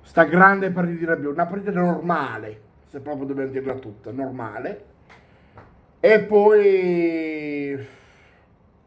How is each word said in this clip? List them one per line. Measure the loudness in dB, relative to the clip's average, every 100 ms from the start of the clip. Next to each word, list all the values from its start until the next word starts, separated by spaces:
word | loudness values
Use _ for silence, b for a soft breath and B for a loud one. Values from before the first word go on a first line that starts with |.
sta | _ 2
grande | 4 8 6 6 0
partita | -2 -2 -2
di |
Rabiot, | -2 -2 -2
una | -4 -4
partita | -4 -6
normale, | -2 0 0 -2 -2 -2 -8 -12 -16 _ _ _
se | -16
proprio | -10 -8 -6
dobbiamo | -6 -6
dirla | -6 -6
tutta, | -8 -10 -18 -14
normale. | -10 -8 -8 -10 -10 -10 -12 -16 _ B B B B B B B _ _ _
E | 4 4
poi | 4 4 6 6 4 4 2 0 0 -2 -6 -8 -8 -8 -6 -8 -12 B B B B B B _ _ _